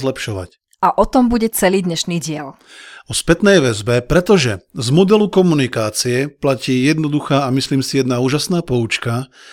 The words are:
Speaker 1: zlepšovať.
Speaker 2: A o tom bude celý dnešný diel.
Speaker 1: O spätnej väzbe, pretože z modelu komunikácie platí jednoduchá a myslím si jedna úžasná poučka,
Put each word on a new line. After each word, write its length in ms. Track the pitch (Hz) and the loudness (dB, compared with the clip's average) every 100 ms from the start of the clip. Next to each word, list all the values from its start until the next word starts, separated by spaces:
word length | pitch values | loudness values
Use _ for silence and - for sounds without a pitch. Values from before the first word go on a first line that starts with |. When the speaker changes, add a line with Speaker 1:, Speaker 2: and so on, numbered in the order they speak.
Speaker 1:
zlepšovať. 560 | 131 - - 98 87 _ _ - | -4 -6 -8 -8 -10 _ _ -4
Speaker 2:
A 160 | 175 | -2
o 160 | - - | 0 0
tom 160 | 262 247 | 2 2
bude 240 | 240 226 | 0 -2
celý 320 | - 196 196 | 0 0 0
dnešný 400 | 180 165 - 170 | -2 -4 -4 -6
diel. 320 | 151 151 139 - _ - - - - | -6 -8 -10 -18 _ -20 -20 -20 -10
Speaker 1:
O 40 | - | -6
spätnej 420 | - 170 202 190 | 0 2 6 4
väzbe, 480 | 131 107 104 123 - | 4 0 0 -2 2
pretože 560 | 156 175 190 127 98 _ - | 0 4 2 2 -4 _ -8
z 100 | 117 | 0
modelu 320 | 156 190 214 208 | 2 4 4 4
komunikácie 1040 | 190 180 151 123 117 107 - 127 123 147 | 2 4 2 0 -2 -4 -4 -2 -2 -4
platí 560 | - 143 135 - 127 135 | -4 -2 -2 -2 0 2
jednoduchá 640 | 156 151 147 - 139 135 | 0 0 -2 0 0 0
a 60 | 135 | -2
myslím 260 | - 135 | 0 -2
si 160 | 127 135 | 0 -2
jedna 240 | 127 123 | 0 0
úžasná 400 | 127 143 - 175 | 0 -2 -2 -4
poučka, 640 | 165 123 113 - 120 123 131 _ - | 0 -2 -2 -4 -4 -6 -8 _ -20